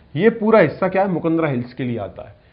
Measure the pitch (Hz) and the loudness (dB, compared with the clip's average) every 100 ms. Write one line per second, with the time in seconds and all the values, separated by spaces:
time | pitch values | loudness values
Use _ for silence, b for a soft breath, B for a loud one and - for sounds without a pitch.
0 | b 139 214 226 208 220 160 - 190 190 | b 0 0 2 2 4 4 2 -2 0
1 | 196 160 165 165 160 127 120 - 123 117 | -2 -2 -2 -2 -2 -4 -6 -8 -8 -6
2 | 95 - - - _ | -8 -12 -18 -20 _